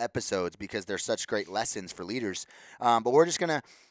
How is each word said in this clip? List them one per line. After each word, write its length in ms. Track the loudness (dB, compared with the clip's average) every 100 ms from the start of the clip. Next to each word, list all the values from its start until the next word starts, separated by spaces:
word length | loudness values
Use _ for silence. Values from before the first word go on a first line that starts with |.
episodes 560 | -2 -4 -2 0 0 -4
because 260 | -8 -6
they're 140 | -4 -4
such 300 | -2 -2 -2
great 200 | -2 -2
lessons 460 | -2 -2 -4 -8
for 100 | -8
leaders. 420 | -6 -4 -2 -4 -10 -16 -20 -2
Um, 220 | 2 4
but 80 | 6
we're 140 | 6 6
just 140 | 4
gonna 220 | 0 -2 -4 -18 -20